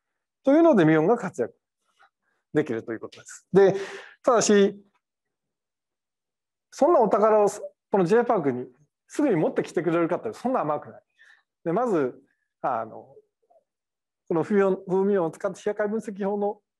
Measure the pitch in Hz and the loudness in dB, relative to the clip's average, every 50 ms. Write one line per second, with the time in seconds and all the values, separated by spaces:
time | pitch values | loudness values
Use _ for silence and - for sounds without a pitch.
0 | _ _ _ _ _ _ _ _ - 269 277 320 339 330 294 202 160 156 160 156 | _ _ _ _ _ _ _ _ 0 2 4 4 6 6 6 4 4 4 4 2
1 | 156 185 240 226 - 185 - - 117 101 - _ _ _ _ _ _ _ _ _ | 2 2 0 -2 -4 -8 -8 -6 -8 -8 -8 _ _ _ _ _ _ _ _ _
2 | _ _ _ _ _ _ _ _ _ _ - 151 151 151 113 113 - - 113 107 | _ _ _ _ _ _ _ _ _ _ -4 -4 -4 -4 -4 -8 -8 -8 -10 -10
3 | - - - - - - - - _ _ - 185 196 190 196 - - - - - | -10 -14 -18 -18 -20 -20 -20 -20 _ _ 2 4 4 4 2 0 -4 -10 -14 -16
4 | - - - _ - 277 240 214 - - 214 202 196 202 196 - - _ _ _ | -18 -20 -18 _ -2 0 0 2 2 2 4 4 4 2 0 -6 -18 _ _ _
5 | _ _ _ _ _ _ _ _ _ _ _ _ _ _ _ _ _ _ _ _ | _ _ _ _ _ _ _ _ _ _ _ _ _ _ _ _ _ _ _ _
6 | _ _ _ _ _ _ _ _ _ _ _ _ _ _ - - 269 311 349 302 | _ _ _ _ _ _ _ _ _ _ _ _ _ _ -4 0 2 4 4 4
7 | 226 196 - 208 208 220 214 214 208 190 - - - - _ _ _ _ - 202 | 4 4 2 2 4 4 4 4 4 2 0 -4 -14 -16 _ _ _ _ -2 0
8 | 180 160 214 240 233 240 240 196 147 139 123 123 127 - _ _ _ _ _ _ | 0 2 2 2 2 2 0 -2 0 -2 -4 -4 -6 -12 _ _ _ _ _ _
9 | _ _ - - 302 285 208 156 170 180 - - - - - 180 151 170 160 170 | _ _ -4 -2 0 2 2 2 0 -2 -2 -4 -6 -4 -4 -4 -2 -2 0 0
10 | 170 156 175 - - 156 143 - - 240 262 226 160 147 151 147 - 117 110 107 | 0 0 -2 -4 -6 -8 -10 -8 -6 -4 -4 -2 -2 -4 -4 -6 -8 -12 -20 -20
11 | - _ _ _ _ _ _ _ _ _ _ _ - 170 165 214 247 240 196 160 | -20 _ _ _ _ _ _ _ _ _ _ _ -6 -4 -2 -2 -2 -2 -2 -2
12 | 135 123 - - _ _ _ _ _ _ _ _ - 151 127 117 110 110 110 110 | -2 -2 -6 -10 _ _ _ _ _ _ _ _ -6 -6 -6 -6 -8 -10 -14 -20
13 | 101 - - - _ _ _ _ _ _ _ _ _ _ _ _ _ _ _ _ | -20 -20 -20 -20 _ _ _ _ _ _ _ _ _ _ _ _ _ _ _ _
14 | _ _ _ _ _ - 185 160 151 - 208 196 196 196 190 190 - 185 175 190 | _ _ _ _ _ -6 -4 -4 -2 0 0 0 2 0 0 -4 -4 -4 -2 -2
15 | 190 202 208 196 165 160 - - - 202 185 - - 208 208 - 214 208 214 226 | 0 0 0 0 -2 -4 -6 -6 -10 -10 -8 -8 -8 -8 -6 -4 -4 -6 -6 -8
16 | 220 233 196 190 202 196 208 202 202 202 202 _ _ _ _ _ | -8 -10 -10 -8 -6 -6 -4 -4 -4 -6 -6 _ _ _ _ _